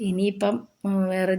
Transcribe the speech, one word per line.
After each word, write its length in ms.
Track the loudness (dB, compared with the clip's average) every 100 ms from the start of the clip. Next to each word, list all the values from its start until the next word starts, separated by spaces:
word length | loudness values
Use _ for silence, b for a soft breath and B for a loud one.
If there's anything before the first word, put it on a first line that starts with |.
| -4
ഇനിയിപ്പം, 460 | 0 0 0 0 0 -6 _ -2
ഉം, 100 | 0 0
വേറെ 220 | 0 0